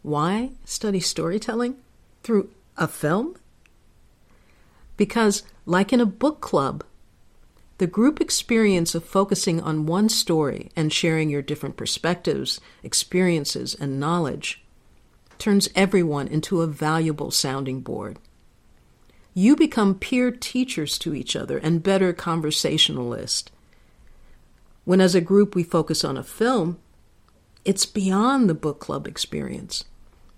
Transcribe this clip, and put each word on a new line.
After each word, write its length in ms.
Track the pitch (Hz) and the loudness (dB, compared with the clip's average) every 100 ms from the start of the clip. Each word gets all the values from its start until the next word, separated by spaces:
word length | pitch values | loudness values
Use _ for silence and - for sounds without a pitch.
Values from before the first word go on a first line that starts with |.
Why 520 | 147 147 156 208 254 - | -4 -2 0 0 -4 -10
study 360 | - - 214 190 | -12 -6 -2 -2
storytelling 760 | 170 - 165 202 208 226 240 269 _ _ _ _ | -2 -4 -2 -2 -4 -2 -4 -6 _ _ _ _
through 260 | - 220 196 - _ - | 0 0 0 -10 _ -4
a 100 | 160 | -4
film? 480 | - 147 180 285 359 _ _ _ _ _ _ _ _ _ - _ _ _ _ - - | -2 0 0 -2 -8 _ _ _ _ _ _ _ _ _ -20 _ _ _ _ -20 -2
Because, 460 | 202 233 220 202 - - - | 0 4 2 2 -6 -20 0
like 260 | 180 196 | 2 4
in 80 | 247 | 4
a 60 | 233 | 2
book 340 | - 269 - | 2 -2 -2
club, 420 | - 175 139 147 - - - _ - _ - _ - - | -2 0 0 -4 -12 -20 -20 _ -20 _ -20 _ -20 -4
the 100 | 180 | -4
group 360 | 196 247 302 | 2 2 2
experience 720 | 339 - - 226 214 185 170 | -2 -2 0 2 4 4 0
of 100 | 170 | -4
focusing 560 | - 190 196 190 - 165 | -2 0 2 0 0 -2
on 260 | 151 156 156 | -2 -2 0
one 220 | 175 214 | 2 2
story 600 | 220 - 160 147 - - - | 2 0 2 2 -2 -8 -2
and 160 | 156 | -2
sharing 360 | - 175 160 156 | 0 0 2 0
your 140 | 143 | -2
different 340 | 135 147 139 - | -4 -6 -8 -8
perspectives, 800 | 113 - 160 175 180 139 131 - - - | -6 -2 -2 -2 -2 -2 -2 -6 -10 -20
experiences, 920 | - - - 180 185 170 143 - - | -6 -4 -2 0 2 2 -2 -6 -6
and 260 | - 143 135 | -6 -6 -4
knowledge 600 | 143 175 151 - - - _ _ _ _ _ _ _ - | -2 -2 -2 -4 -8 -10 _ _ _ _ _ _ _ -6
turns 320 | - 202 190 | 2 2 2
everyone 540 | - 190 196 170 147 139 | 2 2 4 2 -2 -2
into 320 | 151 151 185 | -4 -2 0
a 60 | 165 | 0
valuable 640 | 147 156 160 160 151 147 | -2 -2 0 0 -2 -4
sounding 500 | - 143 135 131 131 | -2 -2 -4 -6 -6
board. 380 | 127 120 101 98 - _ _ _ _ _ _ _ _ _ - | -8 -8 -10 -14 -20 _ _ _ _ _ _ _ _ _ -10
You 240 | - 202 302 | 2 4 6
become 380 | 311 240 202 | 4 4 2
peer 360 | 190 - 254 247 | 0 -2 0 0
teachers 680 | 240 - 254 254 - 147 - | -2 -6 -4 -2 -4 -6 -4
to 160 | - | -4
each 200 | 151 - | -6 -6
other 220 | 139 - 139 | -6 -4 -4
and 260 | 156 165 | 0 0
better 300 | 170 190 185 | 2 2 2
conversationalists. 1400 | 175 - 165 156 156 160 151 - 147 120 117 - - - _ _ _ _ _ - - - - _ _ _ _ | -2 -4 -4 -2 -2 -2 2 0 0 -6 -8 -6 -6 -6 _ _ _ _ _ -20 -20 -20 -20 _ _ _ _
When 160 | - 185 | 2 6
as 140 | 190 | 6
a 80 | 185 | 4
group 320 | 170 196 202 | 4 4 4
we 80 | 185 | 2
focus 420 | 170 170 156 156 | 0 0 0 -2
on 140 | 151 131 | -2 -4
a 40 | |
film, 560 | 135 - 233 254 165 170 _ _ _ _ _ _ _ _ | -8 -2 0 2 0 -4 _ _ _ _ _ _ _ _
it's 220 | - 196 - | -2 0 0
beyond 640 | - 190 190 233 277 226 | 0 0 2 4 4 4
the 40 | |
book 260 | 160 156 143 | 4 -2 -4
club 280 | - 139 - | -6 -6 -6
experience, 800 | - - - 67 - - - - - - _ - | -8 -6 -6 -6 -10 -10 -10 -10 -20 -20 _ -20